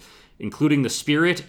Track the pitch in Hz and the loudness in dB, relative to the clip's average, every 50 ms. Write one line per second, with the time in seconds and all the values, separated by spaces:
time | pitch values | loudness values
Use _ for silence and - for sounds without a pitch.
0 | - - - - - - _ - - 107 - - 147 151 147 143 131 113 - - | -20 -20 -20 -20 -20 -20 _ -12 -12 -10 -4 0 2 2 2 2 2 0 -2 -4
1 | - - 147 151 170 175 170 147 - | -2 0 0 2 2 2 0 -2 -2